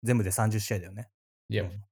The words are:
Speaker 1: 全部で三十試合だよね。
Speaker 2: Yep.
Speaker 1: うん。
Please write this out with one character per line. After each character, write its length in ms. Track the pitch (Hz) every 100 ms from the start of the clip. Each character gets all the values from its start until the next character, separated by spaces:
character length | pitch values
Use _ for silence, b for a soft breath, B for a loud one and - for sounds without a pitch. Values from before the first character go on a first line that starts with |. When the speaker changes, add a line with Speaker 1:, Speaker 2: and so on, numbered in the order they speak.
Speaker 1:
全 160 | 113 123
部 40 |
で 60 | 98
三 220 | 92 110
十 80 | 107
試 160 | 104 104
合 40 |
だ 60 | 87
よ 60 |
ね。 180 | 98 120 _ _ _ _
Speaker 2:
Yep. 120 | 107
Speaker 1:
う 20 | 92
ん。 60 | 98 -